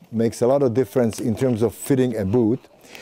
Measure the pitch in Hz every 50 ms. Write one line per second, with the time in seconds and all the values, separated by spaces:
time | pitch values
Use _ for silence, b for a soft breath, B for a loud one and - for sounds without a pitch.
0 | - - - 110 113 113 - - 120 120 135 143 143 123 110 131 127 - - 131
1 | 120 113 98 - - 123 107 110 135 127 120 104 117 107 - - - - 143 131
2 | 127 127 113 107 101 92 107 123 113 104 123 - - - _ B B B B B